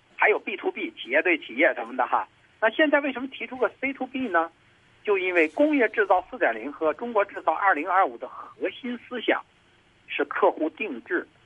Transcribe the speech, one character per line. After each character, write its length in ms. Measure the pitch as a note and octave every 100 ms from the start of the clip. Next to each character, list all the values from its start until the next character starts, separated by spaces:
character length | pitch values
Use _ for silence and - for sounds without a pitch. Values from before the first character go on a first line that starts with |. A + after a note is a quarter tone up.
| _ -
还 140 | F3+
有 80 | F#3+
B 180 | - G3
to 160 | B2
B， 200 | - F3+
企 180 | - A2+
业 100 | C3+
对 120 | F3 D#3+
企 160 | - A2+
业 180 | D#3
什 100 | A#2+
么 140 | A2+ B2+
的 80 | B2
哈。 220 | A#2+ - _ _ -
那 80 | A3
现 180 | A3+ D#4
在 120 | D4
为 100 | C#4+
什 100 | A#3+
么 60 | C4
提 180 | - A#3
出 120 | B3+
个 120 | A3+ -
C 120 | C4
to 140 | C4+ C4
B 200 | C4 B3+
呢？ 200 | E3+ E3 _ _ _ _ _
就 160 | - G3
因 140 | F#3 F3
为 120 | D#3
工 260 | - D4 C#4+
业 120 | A3
制 180 | A#3 G3+
造 180 | F#3 -
四 60 | B3+
点 180 | D3+ A2+
零 160 | A#3+
和 200 | C#4+ D#3+
中 180 | D3+ A#3+
国 120 | A3
制 160 | G3+ F#3+
造 100 | F3
二 220 | D#3+ G3 F3
零 120 | E3+
二 160 | F#3
五 140 | E3 A#2
的 100 | B2
核 400 | - A2+ - D3+
心 260 | - B3 B3
思 240 | - B3
想 220 | - - - _ _ _ _ _ -
是 160 | - D3
客 240 | - F#3+
户 180 | - D#3+
定 340 | - G#3+ B2
制。 240 | - F#3 - _